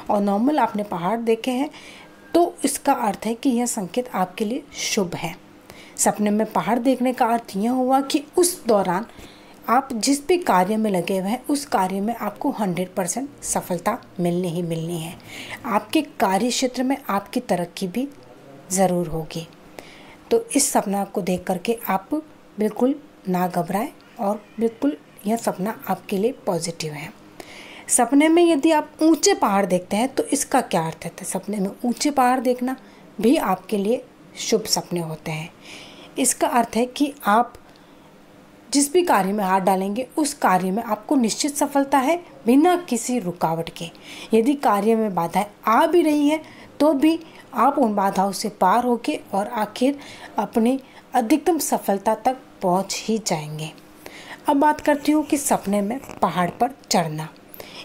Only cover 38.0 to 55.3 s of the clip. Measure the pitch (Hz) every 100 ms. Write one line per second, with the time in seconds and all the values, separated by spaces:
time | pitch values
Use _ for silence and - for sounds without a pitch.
38 | - - - - - - - 285 285 370
39 | 349 220 190 214 185 190 185 190 196 202
40 | 262 - 285 - 226 185 185 202 226 214
41 | - 285 220 - 302 285 285 285 277 285
42 | 254 339 - - 214 277 339 349 - 233
43 | - 247 175 175 160 165 165 - 170 -
44 | - - - 226 226 285 254 202 208 226
45 | 220 175 170 185 208 - - 240 311 349
46 | 311 294 285 311 - - - - 294 277
47 | 311 330 - - - - 254 294 233 202
48 | 196 190 196 185 214 - 185 220 247 233
49 | - 302 - 196 208 233 208 - 254 285
50 | - - - - 202 240 226 269 - -
51 | - 247 226 302 359 320 - 233 - 196
52 | 220 220 254 254 - - 190 180 190 -
53 | - 220 208 165 151 151 156 - - -
54 | - - - - - 285 302 302 - 285
55 | 294 302 294